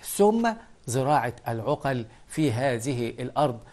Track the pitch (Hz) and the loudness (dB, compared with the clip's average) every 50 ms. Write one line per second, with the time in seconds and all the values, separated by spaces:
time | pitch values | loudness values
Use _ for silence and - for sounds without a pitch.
0 | - - - - 202 208 220 226 233 226 220 226 - - - _ - 127 117 135 | -12 -6 2 4 4 4 4 4 2 0 -2 -4 -8 -20 -20 _ -8 -4 -2 0
1 | 131 139 151 135 117 123 117 - - 127 117 113 101 127 147 143 - 139 135 123 | 2 4 2 2 2 0 -4 -6 -6 -6 -6 -4 -2 -2 -2 -2 -2 -2 -2 -2
2 | 110 - - - - - - 156 156 139 110 117 135 139 123 113 113 143 135 120 | -4 -8 -12 -20 -20 -8 -2 0 2 2 2 2 0 0 0 0 -2 -4 -2 -2
3 | 120 113 - - 123 131 - 135 151 135 117 110 - - | -2 -4 -4 -6 -8 -6 0 0 0 0 0 -4 -10 -20